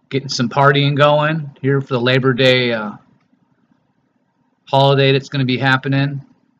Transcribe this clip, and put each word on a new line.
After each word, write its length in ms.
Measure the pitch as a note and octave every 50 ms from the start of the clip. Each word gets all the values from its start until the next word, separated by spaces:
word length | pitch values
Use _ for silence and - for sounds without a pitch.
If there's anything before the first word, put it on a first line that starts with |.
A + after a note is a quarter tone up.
| _ -
getting 180 | - C3+ C3+ C3+
some 220 | - - B2+ A2+
partying 440 | - C#3+ C#3 C#3 C#3+ C#3+ C#3+ C#3 C#3+
going 560 | C3+ D3 D3 D3 D3 D3 D3+ D#3+ D#3+ D3+ C#3 - _ -
here 180 | C3 C#3 C#3
for 140 | C3+ - C#3
the 60 | B2
Labor 340 | A#2+ B2+ B2+ C3+ C3 C3+ B2+
Day, 380 | A#2+ C3+ C3 B2+ B2+ B2+ A#2+ A#2
uh, 200 | A2+ G#2+ G#2 G#2 - _ _ _ _ _ _ _ _ _ _ _ _ _ _ _ _ _ _ _ _ _ _ _ _ _ _ _ _ _ _ _ _ _
holiday 460 | - - C3+ C#3 C#3 C#3 C3+ C#3 C3+ C3+
that's 180 | C#3 C3+ -
gonna 160 | - C#3+ C3+
be 100 | B2 B2+
happening. 640 | A#2+ B2+ C3+ C3 C3 - C#3 C3+ C#3 C#3 C#3+ C#3+ C#3 - _ _ _ _ _ _ -